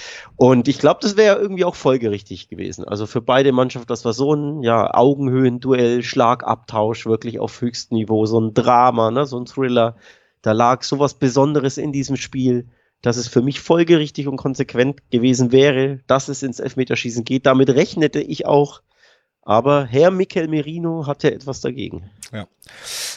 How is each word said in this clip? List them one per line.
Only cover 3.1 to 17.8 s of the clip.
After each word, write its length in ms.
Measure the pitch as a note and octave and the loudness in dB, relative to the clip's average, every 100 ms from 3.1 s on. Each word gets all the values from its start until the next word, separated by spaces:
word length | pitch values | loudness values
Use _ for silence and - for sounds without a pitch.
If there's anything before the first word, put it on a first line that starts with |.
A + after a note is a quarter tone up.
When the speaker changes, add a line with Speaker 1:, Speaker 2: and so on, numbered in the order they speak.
| B2+ | -6
Speaker 1:
beide 300 | A#2 C3 C#3 | 0 2 4
Mannschaften, 380 | B2+ B2+ B2+ A#2 | 2 0 -4 -8
das 160 | A#2 A#2+ | -6 -4
war 80 | |
so 200 | A2+ C#3 | -2 0
ein, 300 | D3+ D3 D3+ | 0 -2 -4
ja, 280 | A#2+ A#2 G2+ | 0 2 2
Augenhöhenduell, 1080 | - B2 C#3+ C#3 B2+ C3 A#2+ B2+ B2+ A#2+ B2 | 4 4 2 0 2 2 0 0 2 2 0
Schlagabtausch, 1040 | A#2 - A#2 B2 - A2+ - A2+ G#2+ A#2 - | -2 0 2 2 -2 -6 -4 -2 -2 -2 -2
wirklich 340 | A2 A#2+ A2 | -4 -4 -8
auf 220 | G#2+ - | -8 -6
höchstem 380 | A#2+ A#2 - A2+ | -8 -6 -6 -4
Niveau, 260 | G#2+ A2 G#2+ | 0 0 2
so 140 | A2+ | 0
ein 160 | A2 G#2+ | 0 0
Drama, 560 | A#2 A#2+ B2+ A#2+ A2+ | 4 4 4 4 0
ne, 160 | A#2+ C#3+ | 0 -4
so 120 | B2+ | -6
ein 60 | A#2+ | -8
Thriller. 500 | - C3 B2 A2+ A#2 _ _ _ _ | -4 -2 2 0 -2 _ _ _ _
Da 100 | - | -2
lag 300 | G#2+ A#2+ B2+ | 2 2 0
sowas 320 | - C#3 C#3 | -2 -2 -2
Besonderes 640 | - C3+ B2 C#3 D3 C3+ C3+ | 0 0 2 2 2 -2 -4
in 140 | C#3 | -6
diesem 240 | C#3 C3+ C3 | -6 -4 -6
Spiel, 540 | - C3+ B2+ B2 B2 _ _ _ | -6 -4 0 0 -4 _ _ _
dass 140 | A#2+ A#2+ | -4 -2
es 100 | A#2+ | -2
für 160 | - | 0
mich 160 | B2+ C3+ | 0 -2
folgerichtig 680 | - E3+ E3+ E3+ D3+ - C#3+ | 0 2 4 2 2 -6 -8
und 100 | C3 | -6
konsequent 760 | C#3 C3+ C3 A#2+ B2+ C#3+ _ | -6 -4 -4 0 0 -2 _
gewesen 400 | B2 B2+ B2 B2 | 0 2 2 4
wäre, 480 | C3 C#3 C3 C3+ C3+ - | 4 4 4 -2 -4 0
dass 200 | C3 - | 0 -2
es 140 | C#3 | -8
ins 180 | C3+ - | -8 -8
Elfmeterschießen 640 | C3+ C3 B2+ B2+ A#2+ A#2 | -8 -4 -4 -4 -6 -6
geht. 220 | A2+ B2+ C3+ | -4 0 2
Damit 240 | C3 C3+ | 4 4
rechnete 500 | B2+ | 2